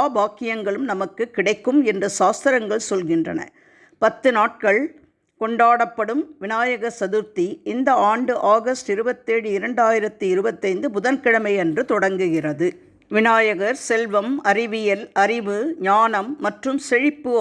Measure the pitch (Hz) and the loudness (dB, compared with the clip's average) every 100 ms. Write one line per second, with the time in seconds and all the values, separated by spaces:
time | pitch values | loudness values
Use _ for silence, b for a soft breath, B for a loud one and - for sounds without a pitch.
0 | 285 226 208 - 226 226 202 208 262 196 | 2 2 -2 -2 -6 -4 -4 -4 -4 -4
1 | 190 - 240 - 190 - 254 285 233 196 | -4 -6 -4 0 0 0 2 2 2 0
2 | 196 - 190 220 277 254 208 220 - 196 | -2 2 0 2 2 2 0 -4 -2 -2
3 | 165 165 160 - - b b b b _ | 0 0 0 -6 -8 b b b b _
4 | 220 220 262 220 226 233 208 208 302 - | 0 2 0 2 0 0 0 0 -2 -8
5 | _ _ _ - 220 233 233 233 233 226 | _ _ _ -8 -4 2 4 4 0 -2
6 | 214 277 - - 196 220 254 233 233 226 | -4 -4 -6 -8 -6 -2 -2 -2 -6 -4
7 | 190 214 214 - 180 - 202 240 269 240 | -2 -2 -2 -2 -4 -4 -6 -2 2 4
8 | 202 226 254 240 202 220 233 254 - 202 | 2 2 0 0 2 2 2 -4 -4 -2
9 | 233 247 - 226 214 196 226 247 220 226 | -2 -4 -2 -2 0 -2 -2 2 2 2
10 | 208 - 196 185 196 175 190 185 254 202 | -2 -2 0 0 0 -2 -2 -2 -2 -2
11 | 233 269 240 226 208 202 165 156 - 208 | -2 0 2 2 2 0 0 0 0 0
12 | 190 185 185 160 151 143 175 - - _ | 0 0 0 0 -2 -2 -4 -4 -14 _
13 | - 208 226 226 220 180 208 269 - 226 | -4 0 2 4 2 0 -2 -4 -2 -2
14 | 233 202 220 277 202 208 233 220 208 196 | 0 0 0 -2 0 0 -2 -2 -2 -2
15 | - 202 208 233 202 208 294 330 190 208 | -2 0 0 0 -4 -4 -4 -2 2 4
16 | 226 208 220 294 208 208 269 269 - 247 | 4 0 -4 -4 -6 -4 -4 -4 0 0
17 | 285 294 254 233 | 2 -2 -2 4